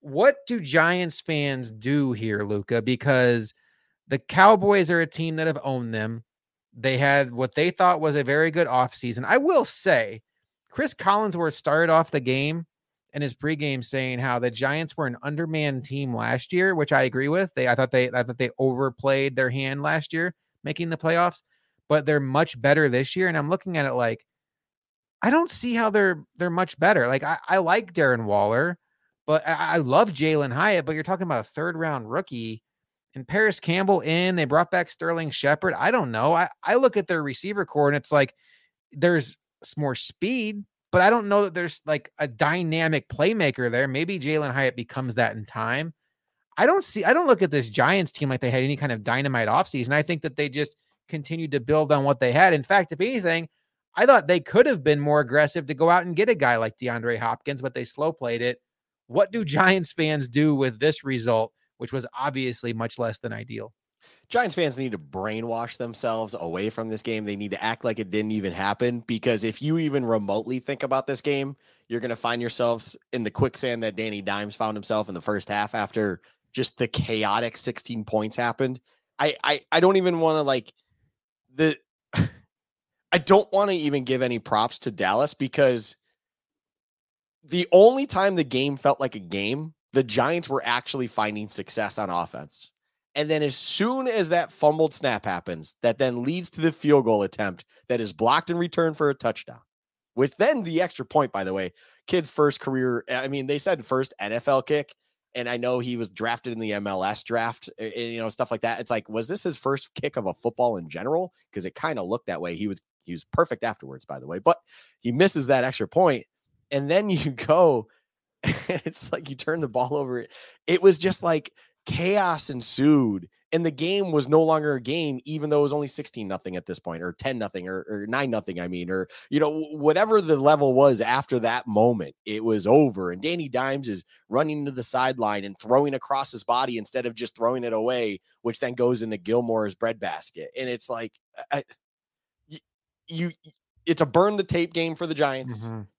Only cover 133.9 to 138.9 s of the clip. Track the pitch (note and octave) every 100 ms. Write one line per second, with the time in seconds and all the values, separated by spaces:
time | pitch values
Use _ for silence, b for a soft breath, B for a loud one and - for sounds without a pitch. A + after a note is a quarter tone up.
133.9 | F#2+ - b b A#2+ D#3 D3+ C#3+ B2+ A#2
134.9 | B2+ C3 B2+ A2 G#2 G2 G2 A2 B2+ C#3+
135.9 | C3+ - C3+ C3 A#2+ - A#2+ C3+ A#2 G#2
136.9 | C3 A#2+ A2+ A#2 - A#2 B2+ A#2+ A2 A2+
137.9 | B2+ A2+ G2 _ _ A#2 A2+ B2+ B2 B2